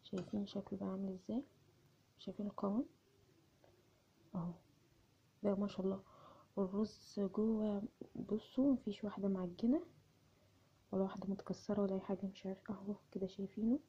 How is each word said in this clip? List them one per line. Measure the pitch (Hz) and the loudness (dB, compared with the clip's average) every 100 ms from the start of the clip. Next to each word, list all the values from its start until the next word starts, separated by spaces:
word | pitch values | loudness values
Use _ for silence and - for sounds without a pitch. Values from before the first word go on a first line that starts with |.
شايفين | - 190 180 208 196 | -6 -6 -2 -2 -2
شكله | 208 - 190 | -6 -6 -4
بقى | 196 | -4
عامل | 190 196 | -2 -4
ازاي؟ | 185 - 226 - _ - _ - _ _ _ | -6 -4 -4 -4 _ -20 _ -20 _ _ _
شايفين | - 190 202 | -10 -6 -6
القوام | - 202 214 320 - _ - - _ _ _ - - _ _ _ _ - 185 | -2 0 2 -2 -8 _ -20 -20 _ _ _ -20 -20 _ _ _ _ -8 -4
اهو، | 170 170 _ _ _ - _ _ _ _ | -4 -6 _ _ _ -20 _ _ _ _
ده | 208 196 | 0 2
ما | 202 | 0
شاء | - 190 | 0 0
الله. | 196 - - - - - - | 0 -6 -20 -20 -20 -8 -2
والرز | 185 202 214 - - - | 0 2 0 -2 -8 0
جوه | 196 190 220 220 214 202 208 _ - - | 0 4 4 4 2 0 -4 _ -12 -8
بصوا | - 214 - - 277 | -2 -2 0 4 4
مفيش | 247 - 196 | 4 2 -4
واحدة | 208 - 196 | -4 0 2
معجنة | 190 180 175 233 311 359 - _ _ _ _ _ _ _ _ _ | 2 0 2 4 4 2 -16 _ _ _ _ _ _ _ _ _
ولا | 190 | 0
واحدة | 190 - 190 | 0 0 -4
متكسرة | 196 - 190 - 208 | -4 -4 -6 0 2
ولا | 196 190 | 2 0
اي | |
حاجة، | - 190 190 | -2 -2 -2
مش | - 190 | -6 -8
عارف | 190 - | -8 -8
اهو | 196 196 202 _ | -8 -6 -8 _
كده | 190 190 | -4 -4
شايفينه | - 196 - 220 277 | -2 -6 0 2 2